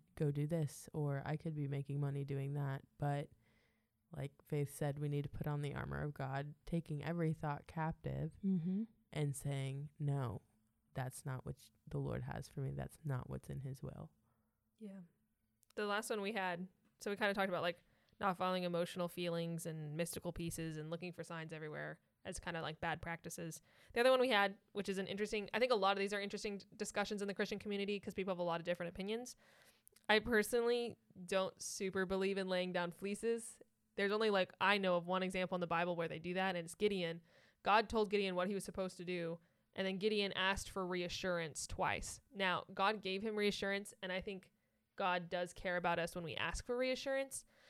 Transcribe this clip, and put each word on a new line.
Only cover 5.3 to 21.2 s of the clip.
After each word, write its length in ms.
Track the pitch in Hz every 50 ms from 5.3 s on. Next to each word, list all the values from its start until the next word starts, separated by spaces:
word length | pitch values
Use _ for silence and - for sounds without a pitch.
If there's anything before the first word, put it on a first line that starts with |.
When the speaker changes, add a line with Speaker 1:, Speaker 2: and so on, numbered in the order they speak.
| - - 156 151
Speaker 1:
on 140 | 147 147
the 140 | 147 139 131
armor 260 | 127 - 131 139 139
of 120 | 147 147 147
God, 400 | - 139 131 135 135 143 147 147 - -
taking 380 | - 170 170 156 - 151 147 -
every 300 | 151 170 175 165 156 160
thought 340 | - - 151 143 - - -
captive 640 | - 165 160 160 160 - - 139 135 135 143 160 - - -
Speaker 2:
Mm-hmm. 380 | 196 190 180 160 180 185 202 226 - - _ _ _ -
Speaker 1:
and 220 | 151 151 143 139
saying, 540 | - - 143 139 135 135 135 135 139 143 151 - -
"No, 420 | 151 143 139 139 135 117 98 - - _ _ _ _ _ _ _ _ _ -
that's 320 | - 131 131 - - -
not 200 | 143 131 127 -
what 100 | - 131 - - - _ _ - -
the 100 | - 143
Lord 240 | 135 139 117 127 123
has 240 | 127 - - - -
for 140 | - 143
me. 100 | 135 135 139
That's 220 | 139 - - - - -
not 240 | 147 135 123 - -
what's 200 | 135 135 - -
in 120 | 139 139
his 200 | 131 135 127 - -
will." 260 | - - - - 156 _ _ _ _ _ _ _ _ _ _ _ _ _ -
Speaker 3:
Yeah. 220 | 220 202 190 196 180 170 _ _ _ _ _ _ _ _ _ _ _ _ -
The 100 | - 208
last 240 | 208 202 208 220 -
one 120 | 240 214
we 100 | 196 196 226
had, 340 | 202 190 185 175 175 185 185 _ _ _ _ _ -
so 100 | - 220
we 60 | 202 196
kinda 160 | 214 202 196
talked 160 | 196 196 196
about, 120 | 175 165
like, 180 | 139 180 170 - - _ _ _ _ _ _ -
not 180 | - 202 180 175
following 260 | 185 185 185 185 180
emotional 440 | 175 175 170 175 175 - 185 175 175
feelings 580 | - - 175 175 170 170 170 170 170 165 -
and 300 | 170 160 160 151 147 147
mystical 380 | 156 170 165 - 165 - 175 170
pieces 440 | - 170 165 - - 165 165 156 156
and 120 | 151 156
looking 240 | 165 170 175 180 170
for 100 | -